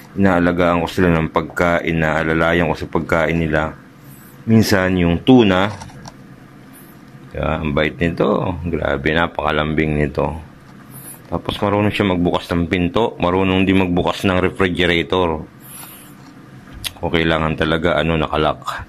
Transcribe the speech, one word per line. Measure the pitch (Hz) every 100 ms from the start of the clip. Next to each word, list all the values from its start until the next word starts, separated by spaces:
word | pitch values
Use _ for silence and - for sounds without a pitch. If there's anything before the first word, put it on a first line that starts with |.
| - 95
Inaalagaan | 98 87 87 87 87 87
ko | 82
sila | - 90
ng | 82 80
pagkain, | 85 78 - 87 85 80
naalalayan | 82 78 78 80 80 82 85 87
ko |
sa | - 87
pagkain | 87 76 85 78 82
nila. | 80 76 78 76 - - - - - - -
Minsan, | 113 101 101 92 92
yung | 87 85
tuna. | - 127 107 92 101 - - - - - - - - - - - - - - - -
Diba? | - 73 80
Ang | 78
bait | 73 76 -
nito. | 85 87 - - - 85
Grabe, | 85 78 71 69 71
napakalambing | 80 85 - 76 78 76 78 78 73
nito. | 73 76 73 80 - - - - - - - - -
Tapos | 85 - -
marunong | 104 101 104
siya | - 101
magbukas | 90 87 87 -
ng | 87 82
pinto, | 92 87 104 117 -
marunong | 87 92 95 95 95
din | 95
magbukas | 92 87 82 -
ng | 98 90
refrigerator. | 90 87 95 82 87 85 78 92 87 78 78 - - - - - - - - - - - - - - -
O | 85
kailangan | 82 82 80 80 78
talaga, | 80 80 85 78
ano, | 78 80
nakalock. | 71 73 76 67 - -